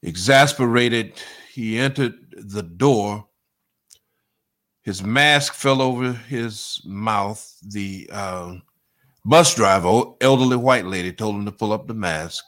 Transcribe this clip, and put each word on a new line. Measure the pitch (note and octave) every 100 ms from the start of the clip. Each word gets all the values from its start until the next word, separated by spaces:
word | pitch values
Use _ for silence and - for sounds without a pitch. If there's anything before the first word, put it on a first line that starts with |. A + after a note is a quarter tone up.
Exasperated, | - E2+ F#2+ C3+ C#3+ - B2 A#2+ A#2+ A2+ G2+ - - - -
he | - A2+ A2
entered | C3+ C3+ B2+ - _
the | - G#2 G2+
door. | E2+ E2+ C#3 A#2+ G2+ G#2 G#2 _ _ _ _ _ _ _ _ _ _ _ _ _ _ _
His | - F#2+
mask | F#2+ A#2+ D3 D3 C#3
fell | - C#3 C3+
over | C3 B2 B2+
his | B2 A2+ C3 A#2 G#2+ - - -
mouth. | G2 A2 G#2 G2 G#2 - _
The, | G#2 G#2 G2 F#2+ -
uh, | G2+ G2 F#2 F2 F2+ _ _ _ _ _ _
bus | - B2+ E3+
driver, | A2+ G2+ G2 F2
o-, | A2+ - -
elderly | C3 C3 B2+ B2
white | B2 B2+ F#2
lady, | F#2 F2+
told | F2+ A2 G2+
him | G#2
to |
pull | G2+ A2
up | G#2+ -
the |
mask. | A2+ F#2 D#2 E2 -